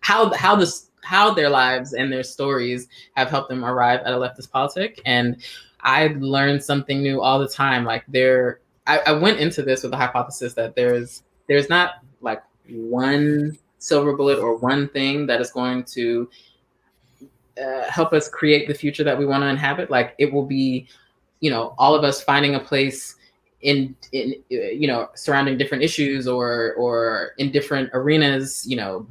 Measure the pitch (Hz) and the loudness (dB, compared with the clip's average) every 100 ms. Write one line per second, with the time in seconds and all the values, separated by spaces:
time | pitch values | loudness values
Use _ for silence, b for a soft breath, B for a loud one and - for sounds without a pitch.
0 | - 214 226 - 180 208 175 - - _ | 0 2 2 2 2 4 2 -2 -16 _
1 | - 185 208 202 147 139 127 127 131 123 | -2 2 4 4 2 4 2 0 -4 -4
2 | 135 131 127 - 139 135 123 123 123 B | -4 -4 -6 -6 -2 -2 -2 -6 -10 B
3 | B - 131 147 131 127 120 127 120 127 | B -4 -2 -2 -4 -6 -4 0 2 2
4 | - 127 127 - - 131 143 180 208 - | 0 -2 -4 -8 -6 -2 -2 -2 -6 -6
5 | 131 123 120 120 B B B B - 135 | 0 2 2 -2 B B B B 0 2
6 | 156 147 135 139 139 143 143 143 139 139 | 2 0 -2 2 2 0 0 -2 -2 -2
7 | 139 135 110 135 135 - 135 127 117 113 | -2 0 2 2 0 -2 0 0 0 -4
8 | - 131 131 127 123 - _ _ - 151 | -2 2 4 4 2 -2 _ _ 0 2
9 | 147 151 185 214 151 160 139 131 131 127 | 4 4 4 2 0 -2 0 0 -2 -2
10 | 127 123 120 - 123 120 113 - 123 123 | 0 0 -4 -6 -8 -4 -4 0 2 0
11 | 120 - - _ - 143 143 170 175 - | -2 -12 -20 _ 0 2 4 2 2 -2
12 | - _ 123 110 - _ _ 117 113 120 | -20 _ -8 -8 -10 _ _ -12 -4 -2
13 | 131 143 147 151 147 151 _ _ - 147 | 0 2 2 0 -2 -6 _ _ 0 2
14 | 143 139 139 135 117 113 123 143 139 139 | 2 2 2 2 0 0 0 0 0 -2
15 | 135 143 143 120 120 127 123 127 123 127 | -2 -2 0 -2 -2 -4 -4 -4 -6 -4
16 | 117 117 120 b b b _ _ _ _ | -2 -2 -4 b b b _ _ _ _
17 | _ _ - _ _ - 131 131 123 - | _ _ -20 _ _ -10 -8 -6 -4 -2
18 | 160 156 151 - 151 147 147 147 147 143 | 2 2 0 -2 4 4 2 -4 -4 -2
19 | 147 131 143 139 139 139 147 151 170 131 | 0 0 0 0 0 0 -2 -4 -2 0
20 | 120 - 143 143 135 135 131 127 b b | 0 0 0 0 -2 0 0 -2 b b
21 | b b _ _ 156 120 113 - 135 151 | b b _ _ -2 -2 -4 2 4 6
22 | 143 135 - 143 143 139 131 139 135 131 | 4 0 2 2 2 0 -2 0 0 -4
23 | - - b b _ _ 143 143 135 131 | -12 -18 b b _ _ 0 0 0 -8
24 | - 135 117 - - 127 101 131 147 120 | -10 -6 -6 -8 -8 -6 -6 -2 -2 -2
25 | 107 - - 139 139 135 135 139 156 156 | -4 -8 -2 0 0 0 -2 0 -2 0
26 | 143 139 127 123 123 120 113 - 120 117 | -2 -2 -2 -2 -2 -2 -2 -2 -2 0
27 | 113 107 82 - 139 139 139 139 131 127 | 0 -2 -6 -4 -2 0 0 -4 -2 -2
28 | 139 156 147 135 135 - - 127 98 95 | 2 4 4 2 -2 -8 -6 -6 -4 -8
29 | 113 | -10